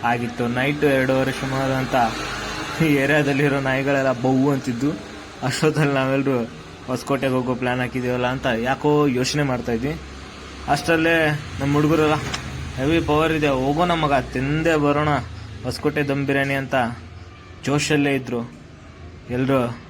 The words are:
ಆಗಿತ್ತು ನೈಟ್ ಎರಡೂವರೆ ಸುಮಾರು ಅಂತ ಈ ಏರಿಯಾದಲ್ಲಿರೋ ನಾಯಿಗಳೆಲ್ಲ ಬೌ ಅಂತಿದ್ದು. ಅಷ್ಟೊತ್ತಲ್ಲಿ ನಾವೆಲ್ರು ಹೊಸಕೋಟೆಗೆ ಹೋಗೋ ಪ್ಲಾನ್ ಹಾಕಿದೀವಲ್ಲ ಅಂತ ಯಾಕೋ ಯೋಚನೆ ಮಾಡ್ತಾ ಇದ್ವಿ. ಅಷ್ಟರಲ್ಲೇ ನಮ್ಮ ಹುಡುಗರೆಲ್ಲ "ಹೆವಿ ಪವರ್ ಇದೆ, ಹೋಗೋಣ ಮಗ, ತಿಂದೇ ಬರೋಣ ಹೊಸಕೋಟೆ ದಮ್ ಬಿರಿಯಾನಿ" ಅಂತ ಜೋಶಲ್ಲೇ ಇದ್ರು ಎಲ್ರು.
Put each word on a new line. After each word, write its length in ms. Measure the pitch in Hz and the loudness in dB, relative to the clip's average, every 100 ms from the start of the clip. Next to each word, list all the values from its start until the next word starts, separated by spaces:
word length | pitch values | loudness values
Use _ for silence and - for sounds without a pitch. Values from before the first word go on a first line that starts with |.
ಆಗಿತ್ತು 440 | 120 120 120 - 120 | 0 -2 -4 -4 -2
ನೈಟ್ 360 | 123 135 147 | 0 -2 2
ಎರಡೂವರೆ 480 | 147 135 131 131 131 | 2 2 2 2 0
ಸುಮಾರು 400 | 131 135 131 135 | -2 -4 -2 0
ಅಂತ 220 | 131 127 131 113 113 - - - - - - | 0 0 2 0 -2 -8 -8 -8 -8 -8 0
ಈ 120 | 160 | 2
ಏರಿಯಾದಲ್ಲಿರೋ 680 | 143 139 151 143 139 143 139 | 4 4 2 2 2 2 2
ನಾಯಿಗಳೆಲ್ಲ 520 | 135 131 135 139 135 | 0 0 2 2 2
ಬೌ 380 | 123 131 131 139 | 2 2 4 4
ಅಂತಿದ್ದು. 400 | 139 131 117 139 185 - - - - | 2 -2 0 -2 -2 -10 -14 -16 -4
ಅಷ್ಟೊತ್ತಲ್ಲಿ 520 | 127 127 156 151 151 | -4 2 2 4 2
ನಾವೆಲ್ರು 420 | 135 131 135 135 127 113 - - - - | 2 2 2 2 0 -2 -8 -18 -14 -6
ಹೊಸಕೋಟೆಗೆ 460 | 127 - 139 135 | -6 -2 0 2
ಹೋಗೋ 220 | 127 123 | 0 0
ಪ್ಲಾನ್ 260 | 120 123 127 | -2 0 0
ಹಾಕಿದೀವಲ್ಲ 460 | 123 127 123 123 123 | -2 -2 -2 0 -2
ಅಂತ 200 | 131 131 | 0 -2
ಯಾಕೋ 600 | 113 120 131 151 147 147 | 0 0 0 2 4 4
ಯೋಚನೆ 360 | 123 127 147 | 2 0 0
ಮಾಡ್ತಾ 300 | 143 123 117 | 0 0 -2
ಇದ್ವಿ. 240 | 117 135 160 - - - - - - - | -2 -2 -6 -10 -16 -16 -16 -16 -12 -2
ಅಷ್ಟರಲ್ಲೇ 720 | 143 - 165 160 165 156 151 - - | -2 2 2 4 4 2 0 -6 -4
ನಮ್ಮ 140 | 139 | 2
ಹುಡುಗರೆಲ್ಲ 400 | 147 151 160 151 151 - - - - - - | 4 4 4 4 2 -2 -8 -8 -10 -8 -2
"ಹೆವಿ 240 | 139 165 | 0 2
ಪವರ್ 320 | 147 151 160 | 2 2 2
ಇದೆ, 160 | 160 147 | 2 2
ಹೋಗೋಣ 440 | 131 131 147 175 | 2 0 2 2
ಮಗ, 200 | 165 151 143 135 | 2 2 2 0
ತಿಂದೇ 440 | 131 135 151 160 156 | -4 0 0 2 2
ಬರೋಣ 320 | 147 147 151 143 - - - - | 2 2 2 0 -2 -12 -14 -10
ಹೊಸಕೋಟೆ 380 | 123 - 151 147 | -8 -2 -2 0
ದಮ್ 240 | 139 139 139 | -2 0 0
ಬಿರಿಯಾನಿ" 280 | 139 139 | 0 0
ಅಂತ 200 | 139 131 135 117 117 - - - - - - | -2 0 0 0 -4 -14 -18 -18 -20 -20 -8
ಜೋಶಲ್ಲೇ 500 | - 147 143 147 143 | -2 0 2 2 2
ಇದ್ರು 380 | 135 123 120 120 - - - - - - - - | 0 -2 -6 -6 -12 -20 -20 -20 -18 -18 -18 -6
ಎಲ್ರು. 460 | 123 131 135 117 120 | -2 2 2 2 -6